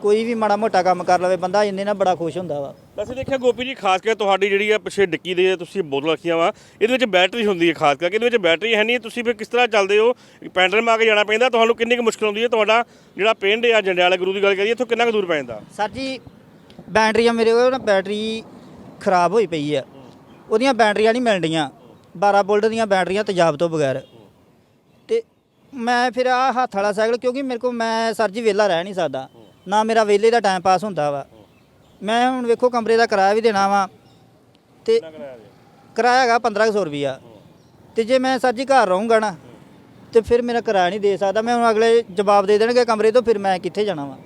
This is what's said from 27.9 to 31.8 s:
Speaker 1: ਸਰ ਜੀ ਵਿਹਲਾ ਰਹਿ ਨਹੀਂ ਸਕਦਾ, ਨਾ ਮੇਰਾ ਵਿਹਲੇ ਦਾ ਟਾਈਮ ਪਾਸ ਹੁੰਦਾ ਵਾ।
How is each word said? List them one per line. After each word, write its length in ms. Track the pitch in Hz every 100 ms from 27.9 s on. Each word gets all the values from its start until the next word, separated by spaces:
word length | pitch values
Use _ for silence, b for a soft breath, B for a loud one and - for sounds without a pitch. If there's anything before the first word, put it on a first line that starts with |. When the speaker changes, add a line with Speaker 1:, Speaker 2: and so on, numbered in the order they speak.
| 226 226
Speaker 1:
ਸਰ 180 | 214 214
ਜੀ 100 | 196
ਵਿਹਲਾ 260 | 226 196 208
ਰਹਿ 160 | 170
ਨਹੀਂ 100 | 185
ਸਕਦਾ, 360 | 185 160 135 131 - 107 _ -
ਨਾ 160 | 208
ਮੇਰਾ 200 | 220 226
ਵਿਹਲੇ 280 | 214 208 220
ਦਾ 80 | 233
ਟਾਈਮ 220 | 202 185
ਪਾਸ 220 | 185 185
ਹੁੰਦਾ 280 | 208 170 147
ਵਾ। 160 | 143 135 110 101 _ _ _